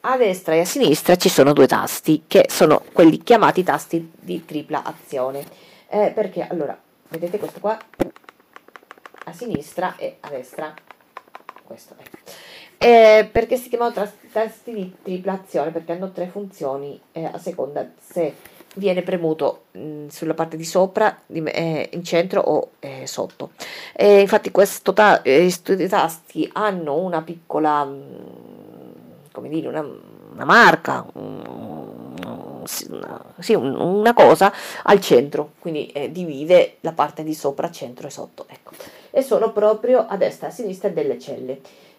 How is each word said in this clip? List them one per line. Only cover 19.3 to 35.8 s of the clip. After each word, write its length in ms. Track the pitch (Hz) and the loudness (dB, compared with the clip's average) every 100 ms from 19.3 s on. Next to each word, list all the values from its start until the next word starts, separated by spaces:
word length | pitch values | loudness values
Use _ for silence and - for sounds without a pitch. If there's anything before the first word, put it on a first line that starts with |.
| 156 143 - _ 92 | -2 -2 -4 _ -18
mm, 300 | 151 151 147 | -16 -14 -16
sulla 240 | - 160 | -10 -6
parte 240 | 160 160 160 | -4 -6 -8
di 80 | 165 | -4
sopra, 560 | 185 190 190 214 - - | 0 0 0 -2 -2 -10
di 140 | 165 | -8
me-, 140 | 156 | -6
eh, 360 | - 165 156 - | -4 -4 -4 -6
in 100 | 175 | -10
centro 380 | 175 170 185 196 | -4 -2 0 0
o, 300 | - 151 - _ | 0 0 -4 _
eh, 280 | 139 131 131 | -18 -16 -12
sotto. 440 | - 92 - - - - - - | -10 -10 -10 -18 -16 -18 -18 -10
E 260 | - 208 202 | 2 6 6
infatti 320 | 196 208 196 | 6 2 2
questo 400 | 180 202 - - | 2 2 0 -2
ta-, 300 | 202 208 151 | 4 4 4
eh, 280 | - 135 180 | 4 4 4
sti 380 | 175 - 190 185 | 0 -2 -2 0
tasti 640 | 196 160 - _ 160 156 | 0 -2 -4 _ -8 -6
hanno 460 | - 214 185 151 147 | -4 -4 -4 -4 -4
una 240 | 185 165 | -4 -6
piccola, 640 | 160 165 - 151 156 147 139 | -8 -14 -8 -2 0 0 -2
mm, 300 | 139 139 - 71 62 58 50 - - 64 - - - - | -8 -16 -20 -20 -20 -20 -20 -20 -20 -20 -20 -20 -20 -20
come 160 | - 131 | -16 -10
dire, 220 | 160 131 | -8 -6
una, 100 | 147 147 58 - - 52 | -8 -10 -14 -20 -20 -20
una 100 | - | -6
marca, 640 | 135 220 196 160 - 131 - | 2 6 6 4 -2 -8 -8
un, 280 | - 104 104 - - 110 76 55 58 62 - 60 | -14 -14 -14 -16 -16 -14 -14 -16 -18 -18 -14 -14
un, 420 | 58 - 69 - | -14 -16 -16 -14
sì, 200 | - - | -12 -12
una, 340 | - - - - - | -14 -14 -16 -18 -8
sì, 140 | 170 | -2
un, 220 | 196 131 120 | 0 0 -4
una 340 | 175 202 220 | -2 0 4
cosa 380 | 240 131 - 196 - - - | 6 8 8 4 0 -12 -6
al 160 | - 202 | 2 2
centro, 540 | - 127 143 147 147 _ | 6 4 4 -4 -8 _
quindi, 280 | 175 151 | -10 -8